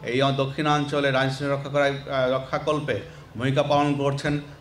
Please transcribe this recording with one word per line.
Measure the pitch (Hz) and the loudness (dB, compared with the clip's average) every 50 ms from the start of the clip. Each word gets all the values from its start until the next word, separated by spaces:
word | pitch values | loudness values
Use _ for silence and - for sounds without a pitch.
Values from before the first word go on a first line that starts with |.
| - | -8
এই | 117 120 135 | -2 0 2
অ-, | 135 139 | 2 2
দক্ষিণাঞ্চলের | 131 135 135 135 139 - 151 151 147 147 143 143 151 143 143 139 131 | 2 2 0 -2 -2 -2 2 2 2 2 2 0 0 0 2 2 2
আইন | 131 135 135 | 2 2 2
শৃঙ্খলা | 131 - 143 139 139 | 0 -2 -2 -2 0
রক্ষা | 139 139 139 | -2 -2 -2
করায়, | 139 143 143 139 | 0 2 2 2
আহ, | 139 139 139 - 139 131 127 127 131 | 0 -2 -6 -4 -2 0 2 2 0
রক্ষাকল্পে | 127 131 - 156 143 147 156 151 147 147 139 113 98 - - - - - - - | 0 -2 -4 -6 -4 0 0 -2 0 0 -2 -4 -4 -4 -10 -16 -18 -20 -14 -8
ভূমিকা | 110 120 135 135 147 143 | -4 -2 0 2 2 2
পালন | 143 147 143 143 147 143 | 2 4 4 4 2 2
করছেন, | 143 139 139 139 139 - 151 147 147 143 - - - | 2 0 0 0 0 -2 -2 -2 -2 -4 -8 -16 -16